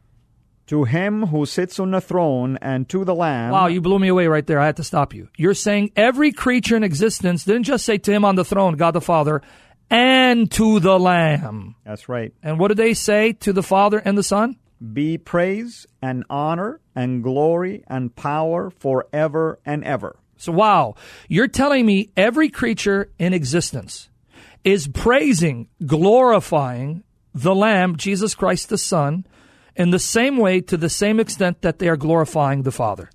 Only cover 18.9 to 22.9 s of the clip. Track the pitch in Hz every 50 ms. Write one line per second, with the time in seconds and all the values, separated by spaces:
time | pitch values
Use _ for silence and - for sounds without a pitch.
18.9 | 131 127 - - - 151 156 156 143 160 160 160 160 - - 147 147 151 - -
19.9 | 143 107 101 85 - _ _ _ _ _ - 170 165 180 220 214 202 170 139 110
20.9 | - - - - - - - - 156 175 254 240 - - 269 294 285 262 240 214
21.9 | 202 190 220 - - 190 190 233 233 311 311 302 - - 254 233 226 - - 202